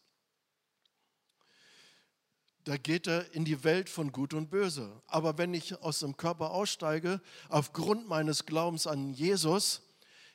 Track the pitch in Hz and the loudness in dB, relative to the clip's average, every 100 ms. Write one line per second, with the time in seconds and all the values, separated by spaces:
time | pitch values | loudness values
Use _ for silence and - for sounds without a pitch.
0 | _ _ _ _ _ _ _ _ _ _ | _ _ _ _ _ _ _ _ _ _
1 | _ _ _ _ _ _ - - - _ | _ _ _ _ _ _ -20 -20 -20 _
2 | _ _ _ _ _ _ - 143 139 170 | _ _ _ _ _ _ -6 -4 0 0
3 | 175 170 175 - 160 151 156 175 190 - | 2 0 0 -2 -2 2 4 4 2 -4
4 | 147 123 143 156 156 190 196 147 107 107 | -4 -2 -2 -4 -2 0 0 -2 -8 -12
5 | - 165 160 156 175 175 - 185 165 147 | -2 0 2 2 0 -2 -6 -6 -4 -2
6 | 147 139 165 170 160 180 202 - 156 156 | -4 -2 -2 -2 -2 0 -2 -2 0 0
7 | 175 190 - - - 151 139 - 165 214 | 0 -2 -6 -20 0 0 2 -2 0 0
8 | 226 160 156 147 - 160 170 165 165 147 | 0 0 2 0 0 0 2 0 -2 -2
9 | 139 131 165 196 156 185 - - - _ | -4 0 2 4 4 4 2 -2 -8 _
10 | - - - | -20 -20 -20